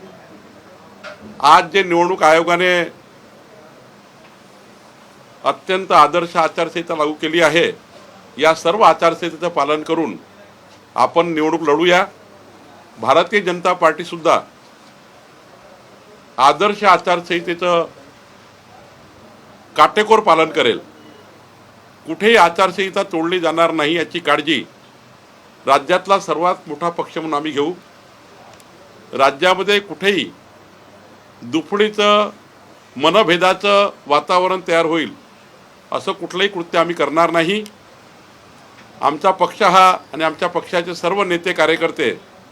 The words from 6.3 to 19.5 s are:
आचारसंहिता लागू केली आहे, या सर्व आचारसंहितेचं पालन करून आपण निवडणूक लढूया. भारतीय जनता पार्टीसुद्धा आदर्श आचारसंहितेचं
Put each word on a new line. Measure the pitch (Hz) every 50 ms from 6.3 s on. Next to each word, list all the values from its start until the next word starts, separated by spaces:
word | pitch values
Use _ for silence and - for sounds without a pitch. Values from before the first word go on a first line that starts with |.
| -
आचारसंहिता | 180 160 156 - - 170 160 - 175 170 - 170
लागू | 156 151 151 151
केली | 151 - 156 156 170
आहे, | 165 151 151 170 156 104 87 - - - - - - - - - - - - 120
या | 143 156 160
सर्व | 160 - 165 185 214
आचारसंहितेचं | 220 170 160 - 175 165 165 165 180 170 160 151 170 175
पालन | 170 156 139 143 151 156 151
करून | 156 160 165 160 120 92 80 - - - - - - - - - - - - - - -
आपण | - 127 - - 170 165
निवडणूक | 175 165 156 156 156 160 160 160
लढूया. | 147 147 156 175 180 175 180 196 190 - - - - - - - - - - - - - - - - - -
भारतीय | 110 120 139 160 185 180 220 208
जनता | 185 175 175 175 170 185 180
पार्टीसुद्धा | 180 180 160 156 160 175 - 180 170 151 165 139 95 - - - - - - - - - - - - - - - - - - - - - - - - - - - - - - - - - - - - - - -
आदर्श | - 127 143 147 147 190 214 208 208 208
आचारसंहितेचं | 196 180 156 - 185 175 170 170 - 180 175 170 175 170 175 180 180 175 170 165 - - - - - - - - - - - - - - - _ - - - - - - - - - - - - - - - - -